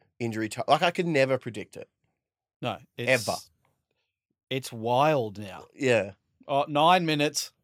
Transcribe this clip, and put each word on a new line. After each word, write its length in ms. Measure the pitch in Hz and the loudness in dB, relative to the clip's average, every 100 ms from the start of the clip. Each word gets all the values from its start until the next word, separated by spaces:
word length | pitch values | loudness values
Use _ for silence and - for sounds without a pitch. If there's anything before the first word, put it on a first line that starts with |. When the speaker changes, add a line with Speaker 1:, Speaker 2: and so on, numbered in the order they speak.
| _ _ | _ _
Speaker 1:
injury 300 | 117 110 110 | -6 -4 -6
time. 140 | - - | -6 2
Like, 140 | 147 | 2
I 80 | 175 | 2
could 160 | 175 175 | 0 0
never 320 | 147 135 131 | 2 2 0
predict 400 | 127 104 - - | -4 -12 -14 -16
it. 120 | - _ _ _ _ _ _ _ | -20 _ _ _ _ _ _ _
Speaker 2:
No, 180 | 123 95 - - | -8 -8 -12 -6
it's 300 | 120 127 101 | 0 2 2
Speaker 1:
Ever. 80 | 92 - _ _ _ _ _ _ _ _ _ _ | -6 -8 _ _ _ _ _ _ _ _ _ _
Speaker 2:
it's 240 | 131 131 | -8 -8
wild 640 | 120 113 123 151 151 110 98 | -8 -2 2 4 2 -2 -8
now. 280 | 104 90 - - | -14 -14 -18 -4
Speaker 1:
Yeah. 360 | 131 117 98 - _ _ - | 2 2 0 -8 _ _ -4
Speaker 2:
Oh, 180 | 139 143 | -2 0
nine 380 | 143 160 185 165 | 4 6 4 4
minutes. 460 | 151 147 - - _ | 0 0 -2 -8 _